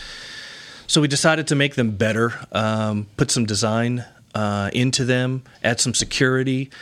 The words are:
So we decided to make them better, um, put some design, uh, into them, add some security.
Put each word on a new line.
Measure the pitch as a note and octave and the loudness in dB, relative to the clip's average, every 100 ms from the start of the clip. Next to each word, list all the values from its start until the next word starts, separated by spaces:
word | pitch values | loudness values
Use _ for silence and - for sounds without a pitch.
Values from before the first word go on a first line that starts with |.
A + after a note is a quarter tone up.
| - - - - - - - - - | -14 -16 -16 -16 -16 -16 -18 -18 0
So | E3+ | 2
we | D3 | 4
decided | C#3 E3 D#3 D3+ | 4 2 2 2
to | |
make | C#3+ C#3 | 2 2
them | C3 A#2 | 2 0
better, | G2+ A2 A2 A#2 A2+ - | 2 0 2 0 -2 -6
um, | G2 A2 A2 A2 G#2 G#2 - | -2 0 0 -2 -2 -6 -2
put | C#3 | 0
some | B2+ G#2+ | 2 0
design, | G#2 A2 A2 A#2+ B2 A#2 - _ | 0 0 2 0 -2 -6 -18 _
uh, | G#2+ G#2 G2+ G2+ | -4 -2 0 -2
into | - B2+ B2+ | 0 0 2
them, | B2 B2+ B2+ C3 - - | 2 2 0 -4 -8 -4
add | - A#2+ | -2 0
some | B2+ | 0
security. | A2+ - - C3 C3 C3 C3 C3+ - | -2 -4 2 2 2 0 -2 -4 -12